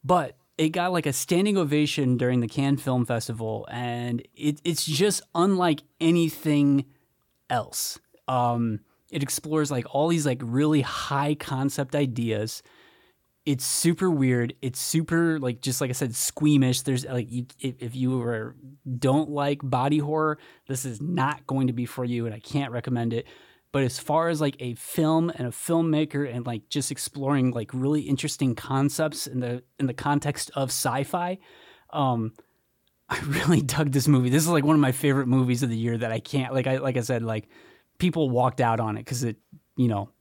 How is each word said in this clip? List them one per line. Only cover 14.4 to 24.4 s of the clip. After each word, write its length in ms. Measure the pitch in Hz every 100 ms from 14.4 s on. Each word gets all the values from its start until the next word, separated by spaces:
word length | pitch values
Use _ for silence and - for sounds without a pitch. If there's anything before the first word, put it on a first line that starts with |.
| 120 -
It's 160 | 131 -
super, 600 | - 160 160 165 170 160
like, 220 | 127 117
just 180 | - 127
like 120 | 135
I 20 |
said, 220 | 123 131 113
squeamish. 680 | - - 151 147 131 123
There's, 240 | - 127 135
like, 260 | 127 113
you, 140 | 123 123 -
if, 160 | 135 123
if 160 | 120 127
you 220 | 127 127
were, 380 | 117 113 113 - 131 139 135 123
don't 320 | 131 139 151
like 300 | 147 143 143
body 360 | 135 127 135 151
horror, 400 | 147 156 156 151 - - -
this 160 | 127
is 160 | 131 113
not 460 | 143 139 135 147 -
going 220 | 135 127
to 60 |
be 120 | 120 120
for 180 | -
you, 220 | 123 120 117
and 80 |
I 60 | 107
can't 320 | - 139 139
recommend 400 | 120 131 123 117
it. 140 | 113 - - - _ _
But 100 | 143
as 160 | 127 -
far 280 | - 156 165
as, 120 | 156